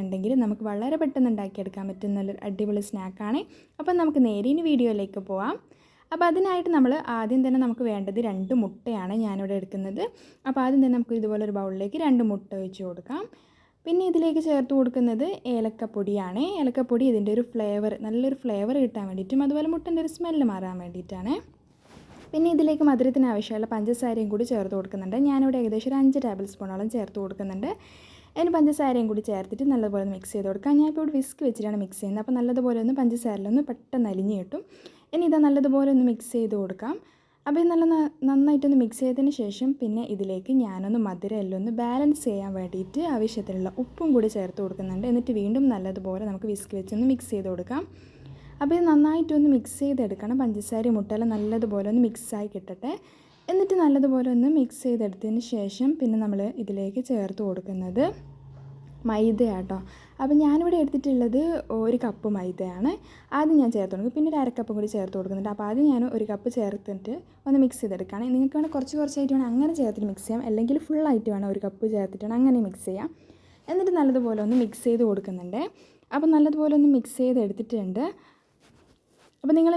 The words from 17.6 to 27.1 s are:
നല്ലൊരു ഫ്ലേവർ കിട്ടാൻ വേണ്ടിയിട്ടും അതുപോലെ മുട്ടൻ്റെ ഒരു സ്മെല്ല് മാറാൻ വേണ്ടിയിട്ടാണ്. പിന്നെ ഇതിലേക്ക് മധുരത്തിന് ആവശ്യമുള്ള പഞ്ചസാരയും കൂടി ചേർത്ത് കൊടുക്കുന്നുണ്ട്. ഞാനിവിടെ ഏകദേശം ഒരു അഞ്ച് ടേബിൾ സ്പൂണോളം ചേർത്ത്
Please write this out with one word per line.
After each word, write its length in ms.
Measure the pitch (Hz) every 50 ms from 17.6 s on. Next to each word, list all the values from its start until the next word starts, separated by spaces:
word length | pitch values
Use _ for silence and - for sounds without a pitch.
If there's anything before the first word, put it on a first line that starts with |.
| 214 208 208 208 208 214 - 214 214
നല്ലൊരു 300 | 214 220 240 254 269 269 262 -
ഫ്ലേവർ 340 | 240 208 196 202 220 262 285 262
കിട്ടാൻ 220 | 226 - 220 196 190
വേണ്ടിയിട്ടും 320 | 185 190 190 190 254 269 285
അതുപോലെ 240 | 277 294 302 302 320 330
മുട്ടൻ്റെ 260 | 320 - 349 339 330 330
ഒരു 80 | 320 320
സ്മെല്ല് 320 | - 349 339 320 302 269 220
മാറാൻ 260 | 196 185 185 185 185 180 175
വേണ്ടിയിട്ടാണ്. 520 | 175 175 180 180 - 196 185 185 220 302 - - - - _ _ _ _ _ _ - - - - - - - - - -
പിന്നെ 160 | 311 330 339 339
ഇതിലേക്ക് 280 | 294 311 311 302 302 311 294
മധുരത്തിന് 360 | 269 233 254 262 247 277 262 247 220
ആവശ്യമുള്ള 360 | 202 214 - 226 214 220 220 233
പഞ്ചസാരയും 540 | 220 208 220 240 240 254 240 226 226 220 202 208
കൂടി 140 | 208 240 233 254
ചേർത്ത് 220 | 214 190 190 196 196
കൊടുക്കുന്നുണ്ട്. 380 | 190 190 - 196 190 190 196 254 285 285
ഞാനിവിടെ 300 | 269 269 269 269 262 254 240
ഏകദേശം 280 | 220 214 220 - 262 269
ഒരു 60 | 277 269
അഞ്ച് 180 | 269 269 - 262
ടേബിൾ 200 | 233 196 190 196 196 -
സ്പൂണോളം 360 | - 202 190 190 190 208 220 233
ചേർത്ത് 240 | 233 196 190